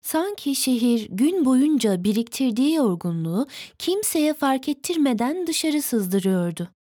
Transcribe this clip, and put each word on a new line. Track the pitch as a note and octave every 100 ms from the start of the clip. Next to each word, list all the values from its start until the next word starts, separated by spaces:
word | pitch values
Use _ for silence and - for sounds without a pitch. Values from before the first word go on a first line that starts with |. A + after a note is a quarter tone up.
Sanki | - D#4 F#4+ G#4 C#4+ C4+
şehir | - B3 A#3+ A#3 G#3+
gün | F#3+ C#4+ F#4+ C4
boyunca | B3+ D4 D4 A3 F#3
biriktirdiği | F#3+ G#3+ A#3 - C4 A3 C#4
yorgunluğu | D#4+ A#3+ E3+ F3 E3 E3 F3+ C#4+ - - _
kimseye | - F#4+ G#4+ E4 D4+
fark | D4+ C#4 C4 C4
ettirmeden | C#4+ - E4+ C#4 G#3+ A#3+ F4 E4+
dışarı | D#4 D#4+ D4
sızdırıyordu. | - A#3 F#3 G3 F#3+ F#3 F3 E3+ F3 _